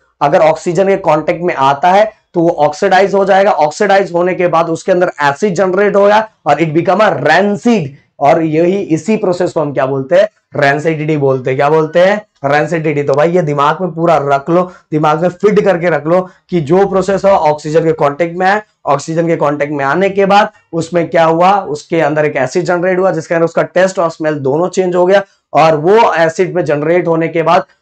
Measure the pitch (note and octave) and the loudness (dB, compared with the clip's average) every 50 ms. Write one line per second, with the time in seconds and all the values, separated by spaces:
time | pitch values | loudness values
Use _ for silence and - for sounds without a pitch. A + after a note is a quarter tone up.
0 | _ _ _ _ D3+ C#3+ D#3+ F3+ D#3+ D#3 D#3 - - F3+ E3+ F3 F#3+ F#3+ G3 F#3 | _ _ _ _ 0 0 2 2 2 2 2 0 -4 -4 -2 0 0 0 0 0
1 | - E3 D3+ D#3 D3+ F3+ F3 D#3+ F3 F3+ D3 C3+ C3+ C#3 C#3+ C#3+ - F3+ F#3 G3+ | 0 0 0 0 0 -2 -4 -2 -4 -4 -2 0 0 0 0 2 2 2 4 4
2 | A3 D#4+ - _ _ _ - F3 D#3+ E3+ - - D3 D3 D3 - G3+ G3 F#3 F#3 | 2 0 -2 _ _ _ -4 0 0 0 2 2 0 -2 0 -2 -2 0 2 2
3 | G3+ F#3+ F3+ G3 G3 F#3+ G3 F#3+ G3 G#3 - - D3+ D3+ - - G#3 G3 G3 G3 | 0 2 0 0 2 2 2 2 2 2 2 0 0 -2 -2 -2 0 2 2 2
4 | G3 E3 E3+ E3+ F3+ F#3 F3+ - F3+ F3 E3+ E3 E3+ E3 E3 D#3+ - - F#3 F3+ | 0 0 -2 -2 -2 -2 -2 -2 -2 0 0 0 0 -2 -4 -4 -2 -2 0 0
5 | F3+ F3 - - D3 C#3 C#3+ - G#3 G#3+ E3+ D#3 G3 F#3 F3 F#3+ G#3 G3+ G3+ G3+ | 0 -2 -2 -2 -2 -2 -2 -2 -2 -2 0 -2 -2 0 0 0 0 2 2 2
6 | G3+ G3+ G#3 G#3+ A3 - _ _ - D#3 C#3+ D3 E3 D#3+ D3 E3+ E3 F#3+ F3+ - | 4 4 2 2 0 -4 _ _ -2 -2 0 0 0 0 -2 0 0 0 2 2
7 | G#3+ D3+ - C3+ C#3 D3+ D#3 F3 G3+ - - - - A#3+ A#3 G#3 D3+ C3 - - | 2 0 0 0 0 2 2 2 2 0 -2 -2 0 0 0 0 -2 -6 -10 -16
8 | _ _ _ - C#3 C#3 E3 E3+ D#3+ D#3+ D3+ D#3 E3+ F3+ G3 G3+ F#3 C3+ D#3+ D#3 | _ _ _ -2 0 2 2 2 0 0 0 0 0 0 0 -2 -2 -2 -2 -2
9 | - - A3 G#3+ G#3 F#3 F3 F3+ F3+ E3+ - E3 D3 D3 C3+ D3+ C3+ C3+ C#3 C3+ | 0 -2 -2 0 0 -2 -2 -2 -4 -2 -2 -4 -4 -2 -2 -4 -4 -2 -2 -4
10 | C3+ C3+ E3+ F3+ G#3 - - _ _ _ - D3+ D3 C#3 C#3+ D3+ D3 E3 D#3+ D3 | -2 0 2 2 2 0 -4 _ _ _ -4 0 0 0 0 0 -2 -2 -2 -2
11 | D#3 D3+ D#3+ D3 C#3 C3+ C3+ C3 B2 C3+ C3 C3+ C#3+ D3 D#3 D#3+ D#3 D#3 D#3 F3 | -2 -2 -2 0 0 0 0 -2 -2 -4 -2 0 0 2 2 0 0 0 2 2
12 | F3+ F#3+ G#3+ G#3+ - _ _ _ - C#3 C#3+ D3 D3+ D#3 F3 E3 D#3 D#3+ D3 C#3+ | 2 2 2 -2 -6 _ _ _ -4 -2 0 0 0 -2 -4 -4 -2 -2 -2 -2
13 | C#3+ D3 C#3 C#3+ D3+ E3+ E3+ F#3 E3+ D3 D3 C#3+ C#3 D3 E3 E3+ F#3 F3 D#3 D#3+ | -2 0 0 2 2 2 0 0 0 0 0 0 0 0 0 -2 -6 -6 -4 -2
14 | E3 E3+ D#3+ C#3+ C#3 C#3+ C#3 C3+ - - E3+ F3+ F3+ F3+ - - _ _ D#3+ D3+ | 0 2 2 2 2 0 -2 -2 0 0 0 0 0 -2 -8 -18 _ _ -4 0
15 | D#3 D3+ D3+ D#3+ F3 F3 F3 - - G#3+ F#3+ G#3 G#3 G3+ F3+ E3+ E3+ F3+ D#3+ C#3+ | 0 0 0 0 -2 -4 -2 0 0 2 2 2 2 2 0 0 0 -2 -2 -2
16 | C#3 D#3+ F3 F#3 F3+ F#3 - _ _ _ F3+ F3 D3 C3 E3+ F#3+ G3 F#3+ F#3 F#3+ | 0 0 0 0 0 -4 -10 _ _ _ -4 -4 0 2 2 2 2 2 0 -2
17 | F3 - G3 F#3 - G3 G3 F#3+ D#3+ D3+ D3 - - D#3 D3+ E3 D#3+ D#3+ D#3 - | 0 -2 -2 0 2 2 2 4 2 0 0 -2 -4 -2 0 0 2 0 0 0
18 | D#3 C#3 C#3 C#3 E3+ E3+ E3+ F3+ F#3 F#3+ G3+ G#3+ G#3 _ _ _ - C#3+ C#3+ C#3+ | 0 -2 0 -2 -4 -4 -2 -2 0 0 0 -2 -4 _ _ _ -4 -2 -2 -2
19 | - - D#3+ D#3+ E3+ E3+ E3 D3 D#3 C#3+ D3 C#3+ C#3+ D3 D3+ C#3 C#3 C3+ D3 F3+ | -2 -4 -4 -2 0 0 0 0 0 -2 -2 -2 -4 -4 -4 -4 -2 -2 0 0
20 | G3 G3 F#3+ G3 G3 F#3+ G3 G#3 G#3+ G#3 - _ _ _ - E3 D#3 - F3+ F3 | 0 0 0 0 2 2 4 2 2 0 -4 _ _ _ -6 -6 -6 -2 -2 -2
21 | E3 E3 F3 E3+ E3 D#3+ E3 E3 F3+ F#3 G3 F#3+ F#3 C#3+ D3 D3 - _ F3 E3 | -2 0 0 2 2 2 2 2 2 2 2 0 -2 -6 -8 -10 -8 _ -2 -2
22 | D#3 C#3+ D3+ D3+ D3+ D3+ - C#3+ B2+ C3 - F3+ E3+ D#3 F3+ F3 E3+ F#3 F#3 F3+ | 0 0 0 0 -2 -2 -2 -2 -4 -2 -2 -2 -2 -2 -2 -2 0 0 0 0
23 | F#3+ F#3+ E3+ D#3+ C#3 - F3 E3 E3 E3 - F#3+ D#3+ - - F3 F#3 F#3+ F#3 - | 0 0 -2 -4 -4 -4 -2 0 0 0 0 -2 -4 0 0 0 0 2 0 -2
24 | E3+ E3 D#3+ - D#3 D#3 D3+ C#3+ C3 C3 C3+ D#3+ F3 F#3 F#3 G3 F#3 F#3 F3+ F3+ | -4 -4 -4 -4 -4 -4 -4 -2 -2 -2 0 0 -2 -2 -2 -2 -2 0 0 0
25 | F3 F3+ G3 G3 G3 - _ _ _ _ - C#3+ D#3 D#3+ D#3+ D3 D3+ F3+ G#3 A3+ | 2 2 2 2 0 -4 _ _ _ _ 0 2 4 4 2 2 2 2 4 4
26 | A#3 - E3 D#3+ E3 D#3+ - - F#3+ E3 D3+ F3+ E3 D#3 D3 D3 D3 D#3 F3 F3+ | 4 2 2 0 0 0 0 -2 -4 -2 -2 -2 -2 -2 -2 -2 0 0 0 0
27 | E3 E3+ E3 E3 E3 D#3+ D#3+ E3+ D#3+ E3 E3+ F#3+ F#3 - _ _ | 0 0 0 0 -2 -2 -2 -2 0 2 2 2 0 -4 _ _